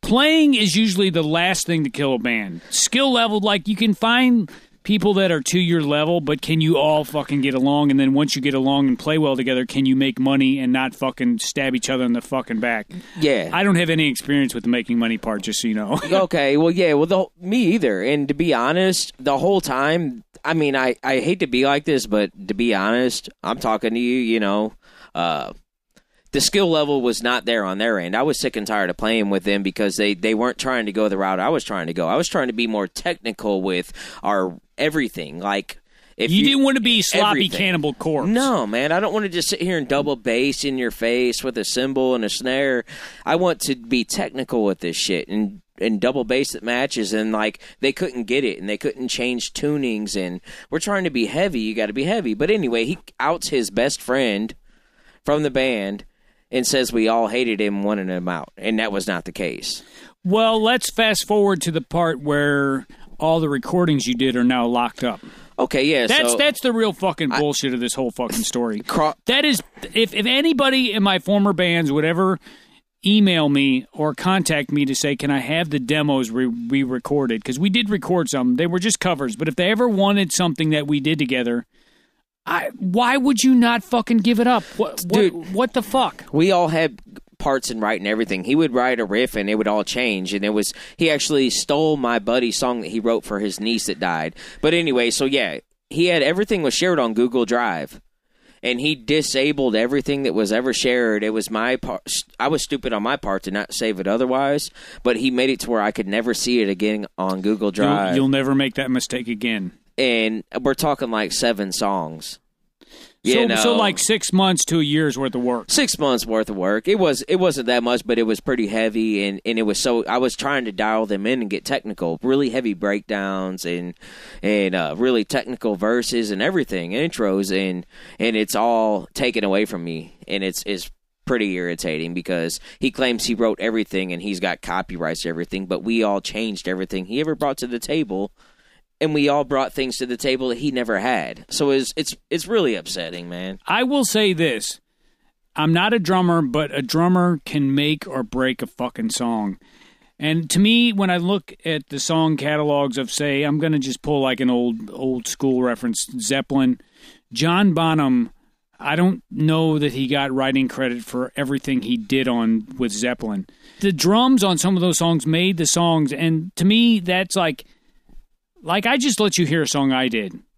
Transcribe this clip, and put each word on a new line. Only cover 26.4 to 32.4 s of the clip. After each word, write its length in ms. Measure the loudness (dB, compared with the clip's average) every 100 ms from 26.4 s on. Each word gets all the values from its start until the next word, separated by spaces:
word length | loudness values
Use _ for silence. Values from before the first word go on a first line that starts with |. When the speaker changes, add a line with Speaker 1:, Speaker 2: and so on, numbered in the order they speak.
Speaker 2:
skill 260 | 2 2 2
level 320 | 2 2 2
was 220 | 2 0
not 240 | 0 0 0
there 180 | -2
on 140 | 0 -2
their 200 | 0 0
end. 160 | -2
I 60 | 0
was 160 | 0 0
sick 160 | -2
and 120 | -4 -2
tired 240 | -2 -2
of 80 | -2
playing 320 | 0 2 2
with 140 | 0
them 180 | 0 0
because 340 | -2 -2 -2 0
they, 160 | 0
they 220 | 0 0
weren't 240 | 0 0 -2
trying 260 | -4 -2
to 80 | -2
go 160 | 0 0
the 80 | 0
route 240 | -2 0
I 80 | 0
was 160 | -2
trying 220 | -4 -6 -6
to 80 |
go. 120 | -2 0
I 100 | 0
was 120 | 0
trying 200 | -2